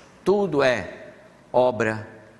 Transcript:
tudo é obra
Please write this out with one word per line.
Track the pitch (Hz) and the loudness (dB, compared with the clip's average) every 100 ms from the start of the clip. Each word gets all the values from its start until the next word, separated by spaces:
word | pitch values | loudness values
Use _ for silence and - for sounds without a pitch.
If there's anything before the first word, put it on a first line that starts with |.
| - - | -20 -4
tudo | - 202 196 143 | 0 2 2 2
é | 135 117 87 - - - - - - | 2 0 -4 -14 -20 -20 -20 -20 -2
obra | 123 127 113 113 110 107 - - | 2 2 2 -2 -2 -8 -18 -20